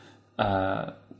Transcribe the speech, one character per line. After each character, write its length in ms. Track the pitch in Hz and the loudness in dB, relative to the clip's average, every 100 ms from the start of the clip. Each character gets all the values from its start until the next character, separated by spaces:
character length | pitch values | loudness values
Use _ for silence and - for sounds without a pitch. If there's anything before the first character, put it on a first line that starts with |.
| - - _ - | -20 -20 _ -2
呃， 500 | 104 95 95 57 - - - | 2 2 2 -2 -6 -10 -20